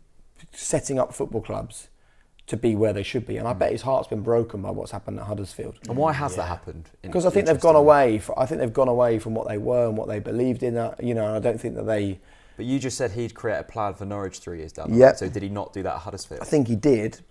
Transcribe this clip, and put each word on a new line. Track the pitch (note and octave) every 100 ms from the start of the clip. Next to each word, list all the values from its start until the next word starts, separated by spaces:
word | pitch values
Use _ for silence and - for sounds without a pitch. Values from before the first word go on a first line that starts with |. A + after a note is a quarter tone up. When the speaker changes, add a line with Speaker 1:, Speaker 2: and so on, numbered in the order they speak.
| _ - - - -
Speaker 1:
setting | - - D#3 - C3+
up | -
football | - C#3+ A2+
clubs | G2 G#2 A#2 - - _ _ _ _ _ -
to | A2+
be | A#2+
where | G#2 A2
they | G#2
should | - B2 A2
be. | G#2+
And | A2+
I |
Speaker 2:
Mm. | G2
Speaker 1:
bet | E3
his | A2+
heart's | B2+ C3 -
been | A2
broken | G#2+ A#2 A#2 G2+
by | G2
what's | G2 -
happened | G#2 G#2+ G2+
at |
Huddersfield. | G#2 G2+ G2 - - - A2
Speaker 2:
And | B2
why | D#3
has | C3+ C#3
Speaker 3:
Yeah. | -
Speaker 2:
that | E2+
happened? | F2 - D#2+ D#2+ _
In-, | F#2+
Speaker 1:
'Cause | F3+
I | F3
think | G3
they've | D#3+ C#3+
gone | E3+
Speaker 2:
interestingly? | D3+ D3 C#3+ C3
Speaker 1:
away | G#2+
fr-, | - -
I | B2+
think | D#3
they've | B2
gone | A2+ B2+
away | A#2+ A#2+ A2+
from | A2+
what | A2 A2+
they | G#2+
were | A#2+ B2 A#2
and | G#2+
what | -
they | G#2+
believed | G#2+ A2+ B2+ A#2+
in. | B2 A#2
Uh, | A2+ -
you | A#2+
know, | A2+ G#2+
and |
I | G#2+
don't | A#2+ A#2
think | B2
that | A#2
they | G#2+ G#2+ G2+ F#2 - - - -
Speaker 2:
But |
you | A#2 C3+
just | B2+ -
said | A#2+
he'd | A2 A#2
create | - A2+ F2+
a |
plan | - A2+ G2+
for | F2+
Norwich | G2+ G2+ F#2+ -
three | - E2+
years | D#2
down | - D#2
the | A2+
Speaker 1:
Yep. | C3
Speaker 2:
line. | -
So | F#2
did | G2
he | G2
not | G2+ -
do | G2
that | F2+
at | -
Huddersfield? | F#2 F#2+ - -
Speaker 1:
I |
think | - D3+ A#2
he |
did, | G#2+ D3 A#2 G#2+ - -